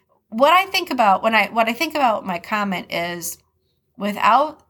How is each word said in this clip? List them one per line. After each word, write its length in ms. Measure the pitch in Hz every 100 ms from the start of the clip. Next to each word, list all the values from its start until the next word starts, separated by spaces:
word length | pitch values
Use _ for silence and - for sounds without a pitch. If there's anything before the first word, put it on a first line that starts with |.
| _ _ _
What 240 | 220 294
I 140 | 359 381
think 240 | - 349
about 320 | 254 208 190
when 140 | 220 214
I, 100 | 196
what 180 | 226 226
I 40 |
think 220 | 233 320
about 320 | 302 247 208 190
my 140 | 226
comment 520 | - 214 202 175 -
is, 460 | 170 175 175 165 - _ _ _ _ _ -
without, 680 | 202 202 202 247 302 -